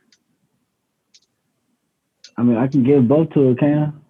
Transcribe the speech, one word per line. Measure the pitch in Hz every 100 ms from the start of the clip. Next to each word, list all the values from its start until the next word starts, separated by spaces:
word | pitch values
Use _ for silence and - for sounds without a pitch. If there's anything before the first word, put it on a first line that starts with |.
| _ _ _ _ _ _ _ _ _ _ _ _ _ _ _ _ _ _ _ _ _ _ - -
I |
mean, | 120 113
I | 135
can | 143
give | 123 143 117
both | 151 156
to | 151 131
her, |
can | 120 143 147
I? | 151 - _